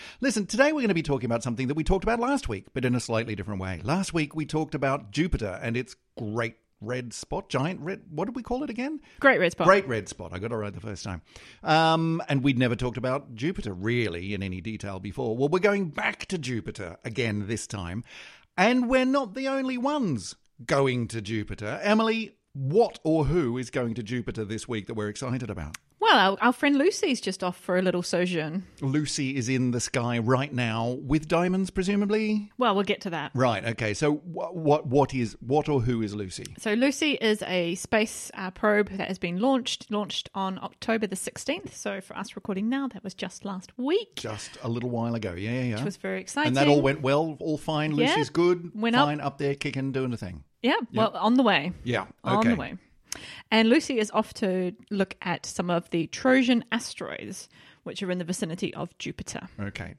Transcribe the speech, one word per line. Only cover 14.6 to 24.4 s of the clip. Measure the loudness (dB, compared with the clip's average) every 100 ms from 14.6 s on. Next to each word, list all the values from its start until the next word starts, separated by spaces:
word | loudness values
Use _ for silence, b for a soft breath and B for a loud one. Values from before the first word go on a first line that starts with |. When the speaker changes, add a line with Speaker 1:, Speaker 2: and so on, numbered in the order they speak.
Speaker 1:
detail | -8 -8 -8 -8
before. | -8 -4 -4 0
Well, | 2
we're | 4
going | 4 2 -2
back | -2 -4 -4 -6
to | -6
Jupiter | -4 -6 -6 -10 -10 -10
again | -8 -2 0 0 -2
this | -4 -6
time. | -8 -6 -8 B B B B B 2
And | 4 4 2
we're | 2 4
not | 0 -2
the | -4 -4
only | -2 -2 -2
ones | -2 0 0 -2 -6 -14 _ _ 0
going | 2 4 2 -2
to | -4
Jupiter. | -4 -4 -4 -6 -6 -2
Emily, | 2 4 4 0 -4 _ _
what | -6 2 4 4 2
or | 0 2
who | 4 2 2 -2
is | -4
going | -2 -2
to | -4
Jupiter | -4 -4 -4 -6